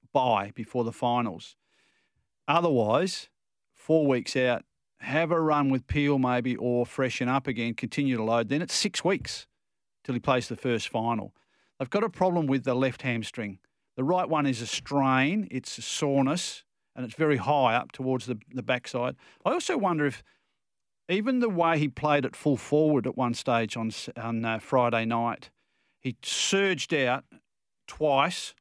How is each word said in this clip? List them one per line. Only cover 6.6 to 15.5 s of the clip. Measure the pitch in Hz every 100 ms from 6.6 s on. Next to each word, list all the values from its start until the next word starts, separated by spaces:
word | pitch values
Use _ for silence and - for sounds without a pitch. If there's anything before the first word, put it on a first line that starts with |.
| 123 123 120
freshen | - 131 - 123
up | 135 135
again, | 120 117
continue | 113 113 - 143 123
to |
load. | 110 117 113
Then | 143
it's | -
six | - 208 -
weeks | 170 190 120 - - _ _ _ _ _
till | -
he | 120
plays | 131 127 120
the | 113
first | 131 117 -
final. | 117 117 113 98 _ _ _ _ -
They've | 131
got | 202
a | 214
problem | - 185 175 147
with | 135
the | 123
left | 123 135 -
hamstring. | 135 117 104 - 104 95 _ _ _ -
The |
right | - 180 185
one | 156 143
is | 117
a | 117
strain, | - - 143 135 131 135 208 -